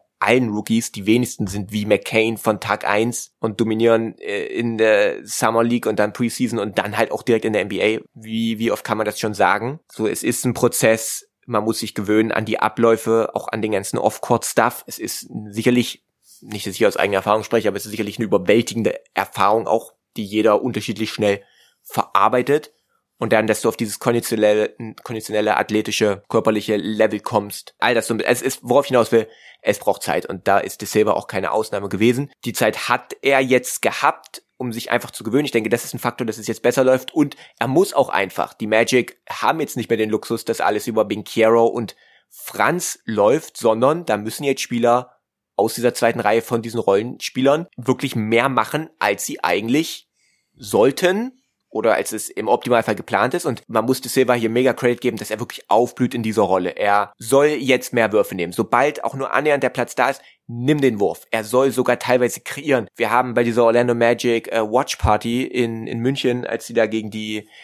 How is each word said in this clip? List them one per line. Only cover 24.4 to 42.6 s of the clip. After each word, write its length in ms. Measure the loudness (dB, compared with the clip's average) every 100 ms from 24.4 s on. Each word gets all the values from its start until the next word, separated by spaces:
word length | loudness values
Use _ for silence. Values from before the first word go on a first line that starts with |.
| 2 2 0 -4 -14 -12
konditionelle, 520 | -12 -10 -4 -2 0 0
athletische, 680 | 0 0 0 0 0 0 -2
körperliche 480 | 0 2 2 0 -2
Level 440 | 0 2 2 0
kommst. 560 | -2 -2 -2 -8 -18 -2
All 160 | 0
das 140 | 2 0
so, 80 | 0
es 260 | 0 0
ist, 160 | -2 -4
worauf 220 | 0 2
ich 40 | 4
hinaus 240 | 2 4
will, 160 | 2 0 -6 -20 _
es 180 | -2 0
braucht 240 | -2 -2
Zeit. 240 | -2 -4 -4
Und 220 | -4 2
da 100 | 2
ist 220 | 0 -8
De 80 | -2
Silva 240 | 0 2
auch 160 | 0 -2
keine 240 | -6 -2
Ausnahme 360 | -4 -4 -6 -6
gewesen. 440 | 2 2 2 -2 _
Die 80 | -8
Zeit 360 | 0 0 0 -2
hat 260 | -2 -4 -6
er 160 | 0 2
jetzt 420 | 4 2 0 -4
gehabt, 640 | -4 0 0 -2 -8 -20 _ -10
um 160 | -8
sich 180 | -8 -2
einfach 220 | -2 -2
zu 100 | -12
gewöhnen. 220 | -2 -2
Ich 80 | 0
denke, 180 | -2 0
das 140 | -2
ist 100 | -4
ein 60 | -8
Faktor, 260 | -6 -4 -6
dass 120 | -6
es 100 | -8
jetzt 140 | -2
besser 200 | 0 2
läuft. 320 | 4 2 0
Und 220 | 0 0 -2 -14 -4
er 80 | 0
muss 260 | 2 2
auch 140 | 2 2
einfach. 460 | 0 -2 -4 -6
Die 120 | -6 0
Magic 540 | 2 4 2 0 -6 -14
haben 300 | -2 0 0
jetzt 160 | -2 -4
nicht 120 | -2
mehr 100 | 0
den 120 | 0
Luxus, 340 | -2 -2 -4
dass 160 | -4 -2
alles 280 | -2 -2 -2
über 160 | 0
Banchero 600 | 0 -2 -4 2 4 6 4
und 280 | 0 -6 -10 _ _ _
Franz 680 | -20 -8 0